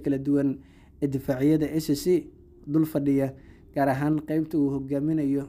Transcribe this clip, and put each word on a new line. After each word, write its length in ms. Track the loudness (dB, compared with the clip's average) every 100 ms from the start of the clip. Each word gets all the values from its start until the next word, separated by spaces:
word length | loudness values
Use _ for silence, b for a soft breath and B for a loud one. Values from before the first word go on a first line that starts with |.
kala 140 | -2 -2
duwan 400 | 2 2 2 -2 B B B -6
ee 40 | -4
difaaciyada 580 | -2 -4 0 2 2 0
S 160 | -2 -2 -2
C 320 | 2 0 -2 -14 -20 -16 -2
dul 180 | 0
fadhiya, 480 | 0 0 0 2 0 -6 B B -8
gaar 140 | 0 0
ahaan 320 | 2 0 0
qeybta 380 | 0 -2 -2 0
uu 120 | 0
hogaaminayo 800 | -2 -4 -2 0 0 0 -2